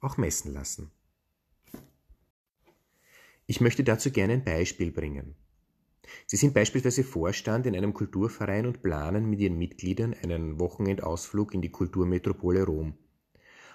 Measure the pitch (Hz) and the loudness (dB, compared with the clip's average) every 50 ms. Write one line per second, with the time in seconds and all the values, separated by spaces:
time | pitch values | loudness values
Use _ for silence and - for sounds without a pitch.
0 | - 135 - 139 101 76 - - - 78 69 69 69 - - - 78 76 - _ | -6 -4 0 0 0 0 0 -2 -4 -6 -8 -8 -8 -8 -10 -10 -12 -16 -18 _
1 | _ _ _ _ _ _ _ _ _ _ _ _ _ - - - - - _ _ | _ _ _ _ _ _ _ _ _ _ _ _ _ -20 -20 -20 -20 -20 _ _
2 | _ _ - _ _ _ _ _ _ _ _ _ _ _ _ _ _ _ _ _ | _ _ -20 _ _ _ _ _ _ _ _ _ _ _ _ _ _ _ _ _
3 | _ _ - - - - _ _ _ - 113 - 123 120 - - 135 120 113 - | _ _ -20 -20 -20 -20 _ _ _ -6 0 4 4 4 4 4 4 4 4 4
4 | - 139 135 107 95 104 120 131 131 - 82 80 87 - - - 90 82 - 80 | 2 0 2 2 2 4 2 2 0 0 2 2 0 0 0 -2 -2 -2 -2 -4
5 | 76 73 71 69 69 69 - - _ _ _ _ _ _ _ _ _ _ _ _ | -6 -4 -6 -8 -10 -12 -16 -18 _ _ _ _ _ _ _ _ _ _ _ _
6 | - - - - - - - 104 143 143 135 107 107 - - 131 131 123 117 139 | -20 -20 -20 -16 -8 -4 2 4 4 6 6 6 4 4 2 2 2 2 2 2
7 | 131 135 - 85 80 90 104 - - 113 110 123 127 123 98 90 101 104 101 - | 0 0 -2 0 0 0 -2 -2 -2 -2 -2 0 0 0 0 0 0 -2 -2 -2
8 | 104 - - 92 101 113 - - 107 101 98 107 117 123 120 - - 92 78 73 | -6 -4 0 0 0 0 -2 -4 -2 -2 0 0 0 -2 -4 -2 -2 -2 -2 0
9 | 73 85 95 107 110 110 98 101 101 92 85 82 87 - - - 92 92 92 - | -2 -2 0 0 0 0 2 2 2 0 2 0 -2 -4 -4 -6 -4 -2 0 0
10 | 113 117 - - - 85 85 82 82 78 76 78 90 87 - - 104 98 98 - | 0 -2 -2 -4 -4 -4 -2 -2 -2 -4 -2 -2 -2 -2 -2 0 0 0 0 0
11 | - 80 85 - - - - 101 104 - - 92 87 87 - - 92 87 - 92 | -2 -4 -4 -6 -6 -2 -2 0 0 0 -2 -2 -4 -4 -2 -2 -2 0 2 2
12 | 90 90 90 90 - 98 - - - 90 90 92 95 90 78 78 80 78 76 - | 2 4 2 2 0 0 -2 0 0 2 4 4 4 2 0 -2 -4 -6 -8 -12
13 | _ _ _ _ _ _ _ _ _ - - - - - | _ _ _ _ _ _ _ _ _ -20 -20 -20 -20 -20